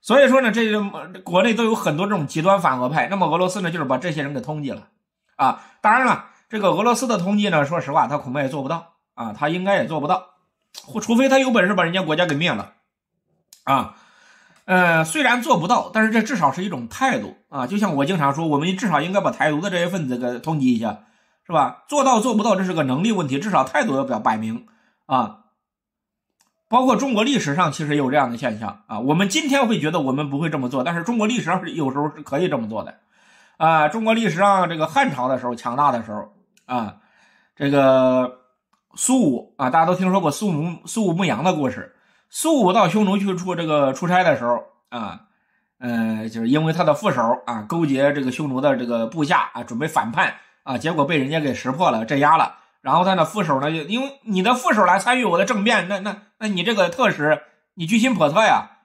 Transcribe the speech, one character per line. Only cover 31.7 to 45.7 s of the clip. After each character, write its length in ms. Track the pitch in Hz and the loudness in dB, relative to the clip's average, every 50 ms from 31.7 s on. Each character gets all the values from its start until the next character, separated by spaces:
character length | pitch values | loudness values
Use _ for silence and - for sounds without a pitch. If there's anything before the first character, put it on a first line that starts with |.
| 147 | -6
有 180 | 165 151 135 | -4 -4 -2
时 80 | 127 143 | -2 -2
候 100 | 147 151 | -4 -4
是 140 | 147 156 147 | -6 -10 -12
可 160 | - 139 139 | -6 -4 -2
以 100 | 180 180 | -2 -2
这 80 | 147 127 | -2 -4
么 100 | 113 104 | -4 -6
做 160 | 113 107 92 | -8 -8 -10
的 120 | - - _ _ _ _ _ _ _ _ _ _ _ _ _ | -10 -14 _ _ _ _ _ _ _ _ _ _ _ _ _
啊。 300 | 160 160 165 156 151 151 | 2 4 4 4 4 2
中 160 | - 226 220 | 0 0 0
国 120 | 220 226 | 0 0
历 120 | 226 226 196 | 2 2 -2
史 80 | 156 165 | 0 2
上 280 | 196 202 196 190 180 165 | 4 4 4 4 2 0
这 80 | 165 | -2
个 120 | 156 156 156 | -4 -4 -2
汉 260 | - 185 180 175 151 | 0 0 0 0 0
朝 140 | 127 123 127 | -2 -2 -2
的 100 | 131 123 | -2 -2
时 80 | 123 | -2
候， 80 | 120 123 | -6 -8
强 240 | 113 - 123 120 135 | -6 -6 -6 0 2
大 140 | 147 143 | 2 2
的 120 | 127 117 110 | 2 0 -6
时 80 | 110 | -8
候 220 | 104 104 - - _ _ _ _ _ _ _ | -10 -10 -10 -12 _ _ _ _ _ _ _
啊， 300 | - 127 123 113 101 - _ _ _ _ _ _ _ _ _ _ _ _ | -6 -6 -6 -6 -6 -10 _ _ _ _ _ _ _ _ _ _ _ _
这 140 | _ 143 139 | _ -2 0
个 720 | 143 143 135 135 131 131 131 127 127 127 127 123 - - _ _ _ _ _ _ _ _ _ _ _ | 2 4 6 6 6 6 4 4 2 2 0 -2 -6 -12 _ _ _ _ _ _ _ _ _ _ _
苏 260 | - - - 254 269 | -6 0 2 2 4
武 320 | 226 156 127 - - - _ _ | 4 2 0 -2 -6 -12 _ _
啊， 100 | 135 127 | -4 0
大 100 | 131 160 | 2 2
家 60 | 165 | 4
都 80 | 170 180 | 4 2
听 160 | 180 190 185 | 0 2 2
说 100 | 185 196 | 2 2
过 120 | 180 151 | 0 0
苏 180 | 143 - 214 202 | -2 -2 -2 -2
武， 380 | 170 143 156 175 170 - - - | -2 -2 -4 -6 -8 -10 -14 -8
苏 180 | - 226 220 | -4 -2 -2
武 80 | 185 165 | 0 0
牧 100 | 175 202 | 0 0
羊 200 | 160 120 110 147 | -2 -2 0 0
的 100 | 185 170 | 0 0
故 160 | 156 143 123 | 0 -2 -4
事。 260 | 104 - - - _ _ _ _ _ _ _ _ | -4 -6 -14 -16 _ _ _ _ _ _ _ _
苏 320 | - - - 311 330 277 214 | -10 -4 0 0 2 4 4
武 100 | 180 185 | 4 4
到 160 | 226 202 170 | 4 2 2
匈 160 | 160 214 214 | 2 2 2
奴 100 | 190 196 | 2 0
去 180 | 208 196 196 185 | 0 0 -2 -4
出， 200 | 170 175 185 180 | -4 -4 -6 -6
这 100 | 165 170 | -4 -2
个 280 | 160 151 147 139 131 127 | 0 2 2 2 2 0
出 140 | - 185 170 | -2 -2 0
差 160 | 180 185 185 | 2 2 4
的 120 | 170 143 | 4 2
时 80 | 117 120 | 2 0
候 180 | 120 120 117 - - _ _ _ _ | -2 -2 -2 -2 -12 _ _ _ _
啊， 320 | 120 120 110 98 85 78 _ _ _ _ _ _ _ _ _ _ | -12 -10 -10 -10 -12 -14 _ _ _ _ _ _ _ _ _ _